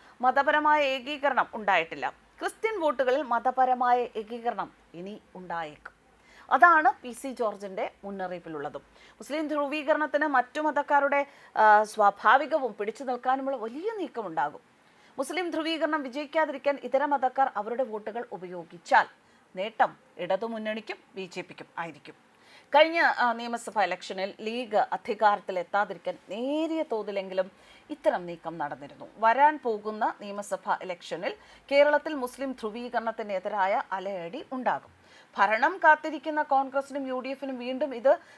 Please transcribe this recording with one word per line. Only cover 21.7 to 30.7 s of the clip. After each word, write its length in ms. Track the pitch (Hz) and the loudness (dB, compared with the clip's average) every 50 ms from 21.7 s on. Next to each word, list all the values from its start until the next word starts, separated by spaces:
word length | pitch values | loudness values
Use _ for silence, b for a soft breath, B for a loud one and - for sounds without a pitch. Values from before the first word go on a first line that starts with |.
| _ 175 | _ -10
ആയിരിക്കും. 380 | 170 165 143 147 - - - _ _ _ _ b b b b b b b - | -10 -10 -10 -14 -18 -20 -20 _ _ _ _ b b b b b b b 6
കഴിഞ്ഞ, 240 | 285 320 320 330 339 | 8 8 8 6 4
ആ, 340 | 311 247 - - 240 240 226 | 4 4 4 2 2 0 0
നിയമസഭാ 500 | 233 233 233 233 226 - - 196 214 190 | -2 -4 -6 -8 -8 -8 -4 0 0 2
ഇലക്ഷനിൽ 500 | 175 185 180 - - 196 190 190 202 - - | 2 0 -4 -8 -8 -8 -6 -6 -6 -6 -8
ലീഗ് 380 | 220 214 226 247 254 208 214 196 | -8 -6 -6 -6 -4 0 0 0
അധികാരത്തിലെത്താതിരിക്കാൻ 1400 | - - 180 190 - 240 214 202 226 208 208 190 - - 185 180 170 - - 202 208 185 185 170 - 185 175 - _ - | 2 0 -2 -6 -6 -6 -2 2 4 4 4 2 0 -4 -4 -4 -4 -2 0 -2 -2 -2 -4 -8 -8 -8 -8 -8 _ -12
നേരിയ 540 | 185 220 247 269 294 311 320 311 330 320 311 - | -8 -6 -4 -2 -2 -2 -2 -2 -2 -4 -4 -4
തോതിലെങ്കിലും 600 | 233 220 208 208 202 196 190 190 190 185 190 196 - b b b b b b b | -4 -6 -6 -4 -6 -6 -6 -4 -2 -4 -4 -4 -6 b b b b b b b
ഇത്തരം 360 | 302 - - 320 247 190 175 | -10 -4 0 0 0 0 -2
നീക്കം 320 | 175 175 - - 165 165 165 | -8 -12 -12 -10 -10 -8 -6
നടന്നിരുന്നു. 480 | 147 143 147 131 143 131 - - - - - 196 | -6 -8 -8 -10 -14 -16 -18 -18 -20 -18 -6 0
വരാൻ 420 | 220 226 233 262 285 302 302 277 - | 2 4 6 6 6 4 4 2 -2
പോകുന്ന 500 | 240 214 208 202 220 220 214 233 302 - - | -4 -4 -4 -4 -8 -6 -2 -2 -4 -4 -4
നിയമസഭാ 580 | 214 202 202 202 202 - 196 180 - 208 | -10 -12 -10 -10 -8 -6 -6 -6 -2 -2